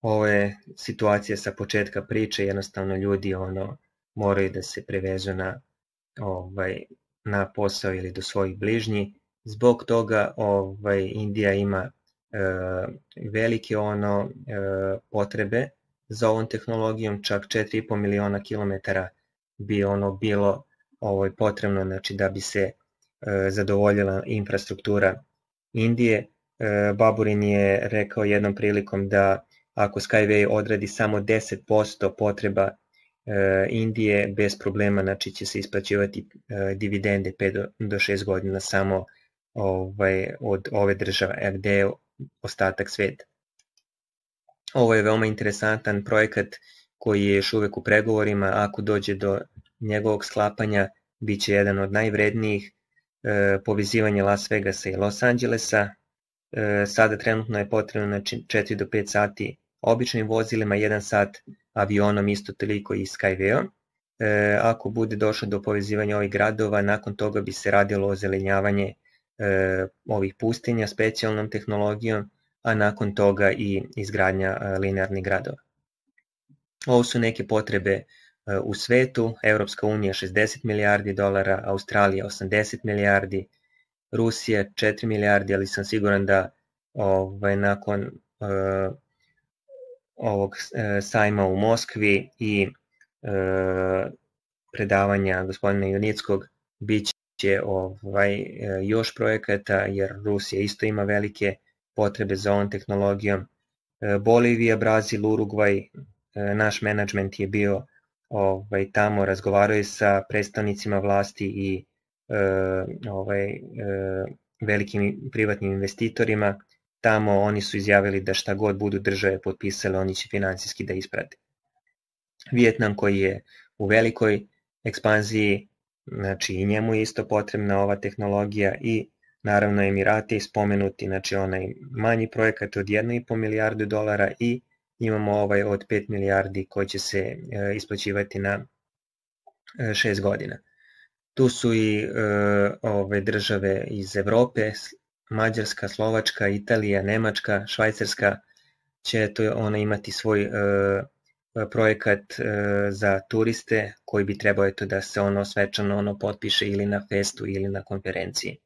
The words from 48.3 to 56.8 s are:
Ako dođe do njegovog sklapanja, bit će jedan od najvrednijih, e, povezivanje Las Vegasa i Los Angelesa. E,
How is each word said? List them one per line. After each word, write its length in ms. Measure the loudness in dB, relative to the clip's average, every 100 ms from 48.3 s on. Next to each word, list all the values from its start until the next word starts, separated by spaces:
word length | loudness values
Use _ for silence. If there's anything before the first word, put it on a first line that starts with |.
| 2 0
Ako 280 | 2 0 -2
dođe 340 | -2 -2 0 -2
do 240 | 0 -2 -4 -18 -20 _
njegovog 460 | -4 0 0 0 -2
sklapanja, 640 | 0 0 0 0 2 0 _ _ _
bit 220 | -4 -2
će 120 | 2
jedan 260 | 4 4 2
od 120 | 0
najvrednijih, 800 | 0 0 2 2 2 -2 -2 -6 _ _ _ _ _
e, 340 | -2 2 2 2 0
povezivanje 580 | -2 2 2 2 4
Las 280 | 4 2 0
Vegasa 380 | -2 -2 -4 -6
i 60 | -2
Los 280 | -2 2
Angelesa. 680 | 2 2 0 -2 0 0 0 -4 _ _ _ _ _
E, 340 | -4 0 0